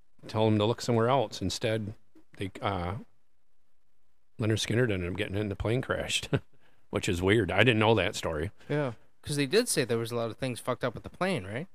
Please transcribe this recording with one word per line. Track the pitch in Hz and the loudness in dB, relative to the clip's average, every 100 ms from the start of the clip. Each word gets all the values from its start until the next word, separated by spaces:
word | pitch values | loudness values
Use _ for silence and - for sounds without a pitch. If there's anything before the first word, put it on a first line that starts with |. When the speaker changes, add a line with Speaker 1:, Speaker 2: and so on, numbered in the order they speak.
| - - - | -20 -18 -6
Speaker 1:
told | 104 110 | 0 4
them | 107 | 4
to | 107 | 2
look | 117 | 0
somewhere | - 117 117 | 0 2 4
else. | 135 104 - | 2 0 -2
Instead, | 92 - 113 110 104 - - - - - | -4 -2 -2 -2 -4 -10 -18 -20 -16 -8
they, | 98 - | -8 -4
uh, | 107 95 87 107 - - - - - - - - - - - - - - | -2 -2 -2 -4 -10 -20 -20 -20 -20 -20 -20 -20 -20 -20 -20 -20 -14 -4
Leonard | 107 107 | 0 0
Skinner | - 113 | 2 2
ended | 123 95 87 | 2 0 -2
up | 92 | -4
getting | 104 98 | -4 -2
in | 104 | -2
the | 95 | -2
plane | 107 127 | -2 -2
crashed, | - - 73 - - 135 - - | -2 -4 -2 -4 -2 -4 -4 -20
<laughs> | - - - | -20 -20 -6
which | 98 - | -4 -2
is | 87 | 2
weird. | 92 113 87 | 4 4 4
I | 92 | 4
didn't | 120 110 | 6 6
know | 107 110 | 6 4
that | 92 - | 2 -2
story. | 85 76 92 - - | -4 -2 -4 -6 -6
Speaker 2:
Yeah, | 147 135 110 - - | -2 -4 -6 -16 -14
'cause | - 143 | -6 -2
they | 135 | 0
did | 208 247 | 2 2
say | 160 | 0
there | 120 117 | 0 0
was | 117 | -2
a | 117 | -4
lot | 113 | -4
of | - | -4
things | 131 117 | -6 -4
fucked | - 120 127 | -6 -4 -4
up | |
with | 107 | -6
the | - | -10
plane, | - 185 143 95 | -4 -2 -2 -4
right? | 120 180 | -8 -10